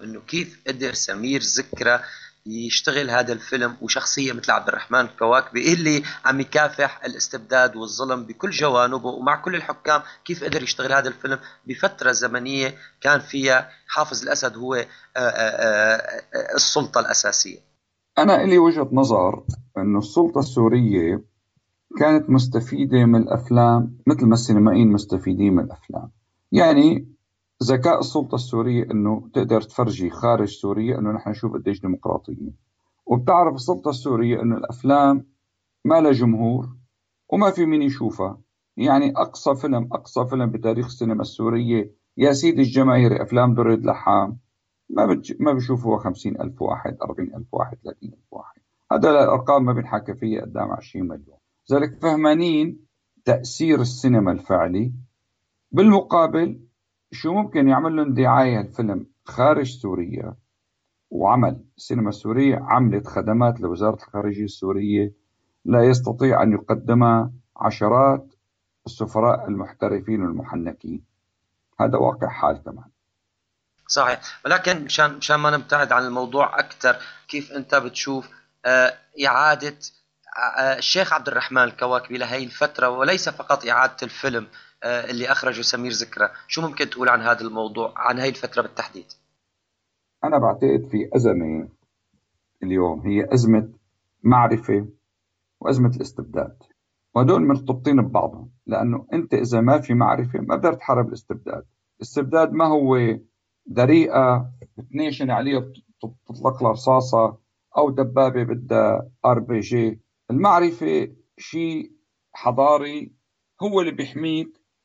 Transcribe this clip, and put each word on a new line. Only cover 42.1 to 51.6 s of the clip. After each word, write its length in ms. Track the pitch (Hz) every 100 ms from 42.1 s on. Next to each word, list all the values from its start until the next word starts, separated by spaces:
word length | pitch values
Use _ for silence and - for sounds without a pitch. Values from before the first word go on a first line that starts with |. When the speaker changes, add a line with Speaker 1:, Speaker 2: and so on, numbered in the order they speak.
| -
Speaker 2:
يا 160 | 139
سيدي 300 | 139 165 135
الجماهيري 600 | 127 131 131 127 120 -
أفلام 320 | - 120 123
دريد 320 | 113 113 113 110
لحام 520 | 98 - 101 98 123 _ _ _ _ -
ما 160 | - 107
بتج-، 300 | - - -
ما 120 | 151
بشوفه 440 | 131 123 123 117 107
خمسين 440 | 95 90 101 -
ألف 220 | - -
واحد، 340 | - - - -
أربعين 320 | - - 90
ألف 200 | - -
واحد، 240 | - 85 -
ثلاثين 240 | - - -
ألف 200 | - _
واحد. 280 | - - _ _ _ -
هذا 180 | 139 160
الأرقام 540 | 147 135 127 127 143
ما 80 | 123
بنحكى 420 | 120 117 107 -
فيها 260 | - 113 107
قدام 300 | - - 101
عشرين 340 | 95 - 92
مليون. 340 | 90 78 71 _ _ _